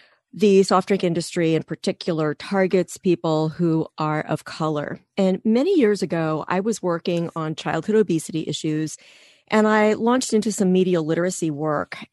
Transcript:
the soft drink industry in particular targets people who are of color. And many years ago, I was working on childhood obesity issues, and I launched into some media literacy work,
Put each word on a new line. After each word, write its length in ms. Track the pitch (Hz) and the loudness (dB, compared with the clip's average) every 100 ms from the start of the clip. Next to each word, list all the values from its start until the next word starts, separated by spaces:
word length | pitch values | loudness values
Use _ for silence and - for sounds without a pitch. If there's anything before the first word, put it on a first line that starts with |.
| _ _ _ | _ _ _
the 320 | - 208 196 | 0 4 6
soft 240 | 190 190 - | 6 2 2
drink 160 | 196 | 0
industry 500 | 180 170 - 175 160 | 0 -2 -4 -2 2
in 100 | 160 | 0
particular 720 | - 151 - - - 160 151 | -2 -6 -6 -4 -4 -2 -2
targets 640 | - - 196 185 190 170 - | -4 -4 0 2 2 0 -2
people 540 | 190 170 165 156 156 | 0 0 2 0 0
who 400 | 151 170 160 - - | 0 0 0 -2 -4
are 240 | 156 151 | -4 -2
of 240 | - 156 - | -4 -6 -6
color. 560 | - 156 147 - - _ - | -6 -4 -2 -6 -10 _ 0
And 240 | 190 190 | 0 2
many 340 | 220 233 339 370 | 2 2 2 4
years 240 | 214 202 | 4 2
ago, 440 | 180 170 160 156 - | -2 -2 -2 -2 -2
I 140 | 185 | -2
was 200 | 214 214 | -2 -2
working 480 | 180 170 185 170 170 165 | -2 -2 -2 -2 -2 -6
on 200 | 156 156 | -6 -6
childhood 420 | 160 165 165 220 | -4 -4 0 0
obesity 480 | 208 165 - 156 - | 2 0 -2 -8 -6
issues, 480 | 151 156 156 156 - - - _ _ - | -6 -4 -4 -4 -8 -20 -20 _ _ -2
and 180 | 214 214 | 2 4
I 240 | 214 214 | 4 2
launched 400 | - 226 254 - | 2 0 0 2
into 220 | 214 214 | 0 0
some 180 | 196 185 | 0 2
media 300 | 185 185 175 | 4 2 0
literacy 500 | 156 165 180 - 165 | 0 0 -2 -2 -4
work, 460 | 143 156 147 - - - | -4 -2 -2 -4 -10 -16